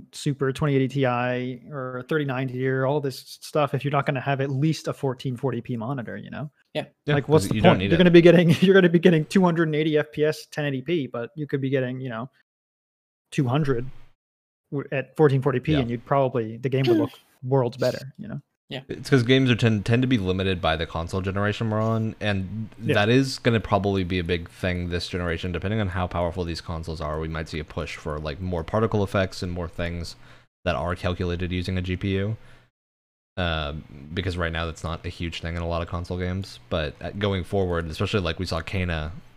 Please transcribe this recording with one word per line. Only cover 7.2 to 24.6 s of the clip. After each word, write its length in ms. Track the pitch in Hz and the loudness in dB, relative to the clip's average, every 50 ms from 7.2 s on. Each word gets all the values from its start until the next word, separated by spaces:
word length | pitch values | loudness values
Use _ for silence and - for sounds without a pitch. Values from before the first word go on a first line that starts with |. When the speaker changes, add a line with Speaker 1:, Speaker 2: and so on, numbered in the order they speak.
| 127 - | 2 4
Speaker 1:
what's 180 | 147 156 - | 4 4 4
Speaker 3:
'cause 20 | - | 4
Speaker 1:
the 60 | - | 0
Speaker 3:
you 40 | 110 | 6
don't 100 | - 180 | 6 6
Speaker 1:
point? 80 | - - | 6 6
Speaker 3:
need 40 | 180 | 4
Speaker 1:
You're 80 | - 170 | 2 4
Speaker 3:
it. 40 | 165 | 6
Speaker 1:
gonna 120 | 185 180 | 6 8
be 80 | 170 175 | 8 10
getting, 300 | 165 175 165 180 175 165 | 10 10 10 10 8 6
<laughs> 100 | - - | 4 6
you're 140 | 185 190 190 | 6 6 8
gonna 140 | 190 175 175 | 8 8 6
be 120 | 170 170 | 4 6
getting 240 | - 185 170 156 151 | 6 6 6 6 2
two 180 | - - 202 | 4 4 4
hundred 240 | 185 175 165 165 170 | 6 6 4 2 0
and 80 | 156 151 | 0 0
eighty 240 | 147 160 160 151 151 | 0 0 2 2 2
F 140 | 147 - | 0 0
P 120 | - 156 147 | -2 0 0
S, 220 | 151 151 - - - | 0 0 -2 -8 -10
ten 120 | - 156 147 | -6 -4 -2
eighty 180 | 143 135 131 | -2 -2 -4
P, 260 | 131 147 180 170 131 120 | -4 -2 -2 -2 -2 -4
but 220 | - 120 120 - - | -6 -8 -8 -8 -8
you 140 | 160 147 139 | -10 -8 -4
could 120 | - 139 | -2 -2
be 100 | 135 131 | 0 0
getting, 280 | 135 131 131 123 127 131 | 0 0 0 -2 -4 -6
you 100 | 131 131 | -8 -8
know, 200 | 113 110 120 135 _ _ _ _ _ _ _ _ _ _ _ _ _ _ _ _ _ _ _ - | -6 -8 -8 -10 _ _ _ _ _ _ _ _ _ _ _ _ _ _ _ _ _ _ _ -6
two 160 | - - 143 120 | -2 0 0 2
hundred 360 | 123 151 156 139 127 117 123 - - - - - _ _ _ _ _ _ _ _ _ _ _ - | 2 2 2 2 0 0 0 -6 -10 -14 -18 -20 _ _ _ _ _ _ _ _ _ _ _ -8
w-, 180 | 151 139 - - | -8 -8 -6 -4
at 240 | - 139 131 - - | -6 -6 -6 -4 2
fourteen 260 | - 156 143 135 135 | 6 6 6 6 4
forty 160 | 127 143 131 127 | 2 2 0 0
p, 140 | 123 - | 0 2
Speaker 3:
Yeah. 80 | 156 147 | 2 2
Speaker 1:
and 100 | 127 117 | 2 0
you'd 140 | 120 117 - | -4 -6 -2
probably, 520 | - 147 139 135 127 123 123 113 110 113 120 | 0 2 2 2 2 0 -2 -4 -4 -6 -6
the 100 | 127 135 | -4 -2
game 160 | 127 131 135 | 0 2 4
would 120 | 123 117 107 | 4 4 4
look 120 | - - - - _ _ | 2 0 -4 -14 _ _
Speaker 4:
<clears throat> 140 | _ - | _ -10
Speaker 1:
worlds 360 | - 127 135 135 123 123 - 123 | -2 2 2 2 2 2 0 0
better, 360 | 120 127 123 - 135 135 - | 0 0 0 -2 -8 -12 -16
you 120 | - - - | -14 -12 -10
know? 120 | - 147 - _ _ _ _ - | -10 -12 -12 _ _ _ _ -12
Speaker 2:
Yeah. 120 | 139 131 - - | -12 -12 -10 -10
Speaker 3:
It's 180 | - - 123 - | -12 -8 -2 2
'cause 140 | 143 131 | 4 4
games 260 | 117 113 131 135 135 127 | 6 6 4 4 6 4
are 40 | 120 | 4
tend, 300 | 104 123 117 110 104 98 | 4 4 2 2 2 0
tend 160 | - 117 123 | 2 2 2
to 40 | 131 | 4
be 120 | 127 131 110 | 2 2 2
limited 420 | 95 92 92 95 95 95 95 85 | 2 0 0 0 2 0 0 0
by 160 | 87 80 80 | 2 0 0
the 80 | 80 85 | 0 -2
console 380 | - - 82 82 - - 95 | -4 -4 -6 -6 -2 -4 -2
generation 480 | 92 98 95 98 101 104 104 - 117 110 | -2 -2 -2 0 0 -2 -2 -2 -2 -2
we're 100 | 107 107 | 0 0
on, 340 | 110 110 113 113 110 110 - - | 0 0 0 0 0 -2 -4 -4
and 480 | 101 107 101 95 95 90 101 110 110 - - - | -2 -2 -2 -2 -2 -4 -6 -8 -10 -10 -10 -6
Speaker 1:
Yeah. 140 | 113 151 135 | -2 0 2
Speaker 3:
that 120 | 104 104 107 | 4 4 6
is 300 | 120 135 135 131 - - | 6 4 4 2 -2 0
gonna 220 | - 127 117 110 | 0 2 2 2
probably 440 | - - 107 101 95 101 98 98 92 | 2 2 0 2 2 2 0 0 0
be 140 | 85 92 92 | 0 -2 -2
a 60 | 85 | 0
big 260 | 82 90 85 85 - | 0 -2 -2 -2 -8
thing 400 | - - | -10 -4